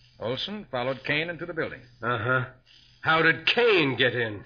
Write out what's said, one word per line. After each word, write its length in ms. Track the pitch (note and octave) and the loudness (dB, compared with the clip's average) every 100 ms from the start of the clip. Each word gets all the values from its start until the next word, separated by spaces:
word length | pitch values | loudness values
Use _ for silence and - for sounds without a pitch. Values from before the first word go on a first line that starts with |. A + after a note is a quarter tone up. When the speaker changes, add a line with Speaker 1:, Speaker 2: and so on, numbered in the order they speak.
| _ - | _ -10
Speaker 1:
Olson 480 | G#2 B2+ - G#3 - | -6 -6 -6 -10 -8
followed 320 | B2+ B2 B2+ | -4 -4 -4
Kane 260 | - D3 E3+ | -4 -4 -4
into 160 | D#3 E3+ | -8 -8
the 80 | |
building. 260 | D#3+ G#2+ D2 - _ | -6 -6 -8 -18 _
Speaker 2:
Uh-huh. 420 | A#2 A#2 A#2 C3 A#2+ - _ - _ _ | -4 -2 0 0 -2 -10 _ -20 _ _
How 200 | D#3 D#3+ | 0 4
did 240 | D#3+ D#3+ D3+ | 4 4 2
Kane 500 | A#3 A#3 F#3 C#3 A#2 | 4 4 4 4 2
get 180 | B2+ | 2
in? 300 | B2 A2+ G2+ | 2 -2 -4